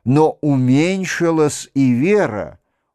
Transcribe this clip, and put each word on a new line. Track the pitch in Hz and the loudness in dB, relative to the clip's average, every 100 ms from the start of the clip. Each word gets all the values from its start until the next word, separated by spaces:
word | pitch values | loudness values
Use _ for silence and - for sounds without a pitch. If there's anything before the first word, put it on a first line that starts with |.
| 110 | -2
но | 143 156 - | 2 2 0
уменьшилась | 151 135 127 135 170 190 180 - 170 160 147 - - | -2 0 2 2 2 -2 -6 -4 -2 0 0 -2 -8
и | 139 131 | -2 0
вера. | 120 165 208 156 104 78 - _ _ _ | 2 2 0 0 -4 -10 -14 _ _ _